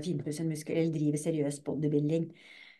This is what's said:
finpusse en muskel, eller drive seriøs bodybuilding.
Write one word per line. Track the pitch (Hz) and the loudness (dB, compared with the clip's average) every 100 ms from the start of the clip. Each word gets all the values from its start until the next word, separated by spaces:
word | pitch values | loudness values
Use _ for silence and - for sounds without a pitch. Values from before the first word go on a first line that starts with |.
finpusse | 175 147 151 151 165 | -2 -4 -4 -2 -2
en | |
muskel, | 151 - 170 | -2 -2 0
eller | 160 156 | 2 2
drive | 151 147 | 2 2
seriøs | 165 156 143 - | 0 0 0 -2
bodybuilding. | 143 131 147 147 151 165 160 - - - - | -4 -2 2 2 2 0 -2 -8 -20 -20 -20